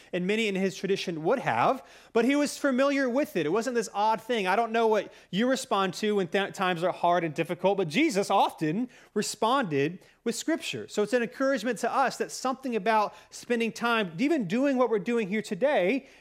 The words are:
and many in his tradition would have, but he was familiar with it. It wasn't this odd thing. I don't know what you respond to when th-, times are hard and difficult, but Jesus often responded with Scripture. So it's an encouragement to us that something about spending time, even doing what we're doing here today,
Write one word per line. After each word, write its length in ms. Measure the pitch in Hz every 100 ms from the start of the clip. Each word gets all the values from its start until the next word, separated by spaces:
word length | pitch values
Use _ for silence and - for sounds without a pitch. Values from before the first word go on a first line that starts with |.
| -
and 120 | 180 180
many 220 | 220 220
in 80 | 190
his 200 | 190 185
tradition 480 | 190 196 - 160
would 160 | 160 262
have, 440 | 156 117 156 262 - - -
but 120 | 226 233
he 100 | 285
was 220 | 294 -
familiar 520 | 285 254 277 277 262
with 260 | 240 294 185
it. 100 | 151
It 40 |
wasn't 260 | 208 247 233
this 140 | 214
odd 280 | 202 220 220
thing. 240 | - 240 185
I 100 | 202
don't 160 | 226
know 140 | 226 226
what 260 | 214 - - -
you 180 | 175 247
respond 460 | 262 - 208 190 -
to 200 | 214 208
when 120 | 180
th-, 260 | 202 196
times 300 | - 185 175
are 80 | 175
hard 320 | - 175 175
and 100 | 165
difficult, 440 | 151 160 175 185 196
but 100 | 175
Jesus 400 | 160 320 196 196
often 580 | 202 285 - 156 185 247 - - 214
responded 800 | 208 - 220 269 208 143 147 180 - _
with 120 | 240 226
Scripture. 520 | - 320 - 117 104
So 140 | -
it's 120 | 208
an 100 | 247
encouragement 560 | 233 - 269 269 226 208
to 120 | 240
us 260 | 240 247 -
that 140 | 190
something 440 | - 254 247 262 220
about 400 | 208 220 202 - -
spending 400 | - - 240 226
time, 420 | - 240 226 196 160
even 280 | 277 320 180
doing 300 | 226 277 254
what 140 | 247
we're 80 | 214
doing 280 | 180 233 190
here 140 | 214
today, 640 | - 190 262 254 180 269 - -